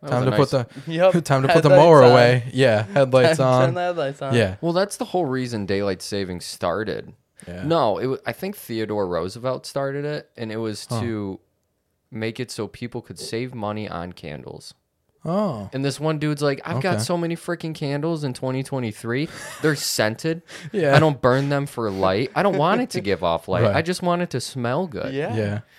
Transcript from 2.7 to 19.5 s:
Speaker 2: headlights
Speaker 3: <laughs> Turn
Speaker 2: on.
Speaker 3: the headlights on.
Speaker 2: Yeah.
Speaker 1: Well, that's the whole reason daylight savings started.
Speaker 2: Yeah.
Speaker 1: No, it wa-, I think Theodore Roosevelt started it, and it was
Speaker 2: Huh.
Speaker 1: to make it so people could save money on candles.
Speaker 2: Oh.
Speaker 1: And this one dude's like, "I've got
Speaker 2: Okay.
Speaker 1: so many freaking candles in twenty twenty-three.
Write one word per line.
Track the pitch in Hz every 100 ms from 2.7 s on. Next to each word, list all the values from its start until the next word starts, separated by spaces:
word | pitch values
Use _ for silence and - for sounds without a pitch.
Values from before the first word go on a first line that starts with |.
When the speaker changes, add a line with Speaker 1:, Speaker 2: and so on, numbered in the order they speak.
| 107
Speaker 2:
headlights | 107 104 135 131 127 156
Speaker 3:
<laughs> |
Turn | 131
Speaker 2:
on. | 127 131
Speaker 3:
the | 175
headlights | 180 175 139 143
on. | 139 120
Speaker 2:
Yeah. | 98 98
Speaker 1:
Well, | 165
that's | 170 196 -
the | 247
whole | 180 151
reason | 131 127 113 98
daylight | 98 101 92
savings | - 101 95 90 -
started. | - 90 90 107 57 - - _ _ -
Speaker 2:
Yeah. | 87
Speaker 1:
No, | 139 165 117 95
it | 123
wa-, | 131 -
I |
think | 113 190 -
Theodore | - 113 107 104 95
Roosevelt | 85 90 113 127 131 -
started | 143 139 139 147
it, | 151 - -
and | 113
it | 110
was | 110 104 -
Speaker 2:
Huh. | 117
Speaker 1:
to | 117 107 101 92 _ _ _ _ _ _ _
make | 110 113 110
it | 123
so | - 101
people | - 120 120
could | - 90
save | - 113 127 123
money | 104 107 98
on | 85 87
candles. | 87 80 71 - - - - _ _ _ _ 156
Speaker 2:
Oh. | 185 208 113 98
Speaker 1:
And | 131
this | 139 131
one | 151 156
dude's | 151 147
like, | 147 139
"I've | 151 147
got | 185 107
Speaker 2:
Okay. |
Speaker 1:
so | 113 175
many | 170 170
freaking | - 170 165 156
candles | 143 143 156 165
in | 147
twenty | 120 131 131
twenty-three. | 131 135 117 - 113 123 160 - -